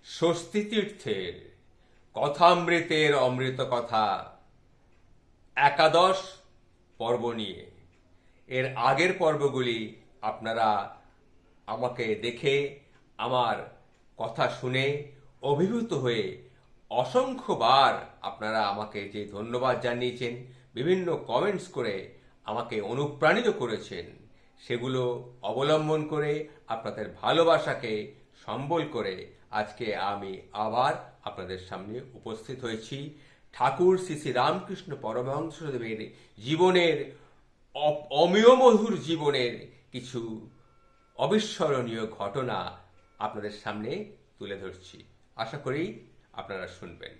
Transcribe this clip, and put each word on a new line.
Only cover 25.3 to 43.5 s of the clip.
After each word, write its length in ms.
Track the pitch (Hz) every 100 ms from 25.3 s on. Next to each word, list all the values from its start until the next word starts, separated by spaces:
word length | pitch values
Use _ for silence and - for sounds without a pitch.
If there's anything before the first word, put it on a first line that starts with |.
| -
অবলম্বন 680 | 98 117 143 156 156 156 151
করে, 400 | 151 147 151 - - -
আপনাদের 380 | 107 107 104 104 -
ভালোবাসাকে 920 | 113 156 165 160 156 127 117 107 104 - - _ -
সম্বল 420 | 113 147 165 160
করে 460 | 120 98 92 - - -
আজকে 440 | 107 107 - 113 98
আমি 460 | 98 101 98 95 -
আবার 580 | 104 107 117 135 160 - -
আপনাদের 360 | 104 98 90 92
সামনে 420 | - 95 98 117 131
উপস্থিত 500 | - 117 110 - 127
হয়েছি 540 | 117 110 - 139 147 - - _ -
ঠাকুর 440 | - 127 - 180 185
শ্রী 220 | 185 151
শ্রী 120 | 139
রামকৃষ্ণ 640 | 120 139 180 185 185 - 143
পরমহংসদেবের 1120 | 107 120 127 143 165 - 156 127 113 107 107 - - -
জীবনের, 720 | 113 160 185 180 170 143 135 - - _ _ _ _ 135
অপ-, 380 | 151 147 -
অমিয় 420 | 143 175 202 226 254
মধুর 440 | 254 214 220 180
জীবনের 720 | 131 160 147 135 120 110 - - _
কিছু 580 | 127 - 123 113 110 - - - _ _ _ _ -
অবিস্মরণীয় 920 | 139 214 214 - 156 135 120 113 110
ঘটনা 680 | - 101 135 123 101 90 90 - - _ _
আপনাদের 320 | 107 107 104